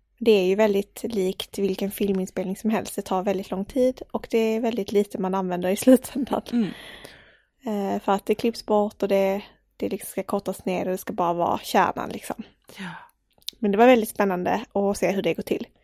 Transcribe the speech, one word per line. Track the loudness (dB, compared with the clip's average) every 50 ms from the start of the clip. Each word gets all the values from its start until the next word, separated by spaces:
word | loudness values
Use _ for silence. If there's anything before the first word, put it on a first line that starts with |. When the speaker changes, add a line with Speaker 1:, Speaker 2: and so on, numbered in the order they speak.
| _ _ _ 0
Speaker 1:
Det | 4 6 6
är | 6 6
ju | 4 4
väldigt | 4 4 4 4 2 -2 -4 -8 -10 -8
likt | -6 -2 -2 -2 -2 -2 -4 -8 -10 -6 -2
vilken | -2 -2 -2 -2 -4 -4
filminspelning | -4 -2 0 0 0 0 -2 -4 -4 -6 -6 -6 -6
som | -4 -2 -2
helst. | -2 -2 -2 -4 -6
Det | -8 -4
tar | -2 -2 -2 0
väldigt | 0 -2 -2 -4 -6
lång | -6 -6 -6
tid | -2 0 2 2 2 2 -2 -6 -8 -8
och | -8 -6 -2
det | 0 0
är | 2 2 0 0
väldigt | 0 -2 -2 -2 -4 0 2
lite | 0 0 0 -2 -4
man | -2 -2 -2
använder | -2 -2 -2 -2 -2 0 0
i | -2
slutändan. | 2 6 8 8 8 6 2 -6 -6 -4 -2 -2 -4 -4 -2 0
Speaker 2:
Mm. | 0 0 0 -2 -8 -14 -18 -18 -18 -20 -20 -20 -20 -20 -20 _ _ _ _ _ _ -8
Speaker 1:
Eh, | -6 -4 -2 -2 -2 -4 -2 0
för | 0 -2
att | 0 0
det | -2 -2
klipps | 0 0 -2 -2 -2 -2
bort | 0 2 2 2 0 -2 -4 -2
och | 0
det, | 2 2 2 2 0 -2 -4 -10 -18 _ _ _ _
det | -8 -6 -6
liksom | -6 -6 -8 -8
ska | -8 -8 -6
kortas | -4 -4 -4 -4 -4 -8 -6 -4
ner | -4 -2 -2 -2
och | -2 -4
det | -4
ska | -6 -6 -4
bara | -2 0 0 0
vara | 0 0 0 0 -2
kärnan | -2 0 2 2 2 2 0 -4 -6 -8
liksom. | -8 -10 -10 -10 -10 -10 -12 -18 _ _ _ -20 -16 -14
Speaker 2:
Ja. | -14 -14 -14 -14 -18 -20 _ _ _ _ _ _ _ -16 -8 -4
Speaker 1:
Men | -2 0 4
det | 6
var | 8
väldigt | 8 8 6 4 0
spännande | -2 0 0 0 0 0 0 0 -2 -2 -2 -4 -2
att | 0 0 0 0
se | 0 0 0 0
hur | 0 0
det | -2 -2
går | -2 -2
till. | -4 -4 -4 -4 -8 _ _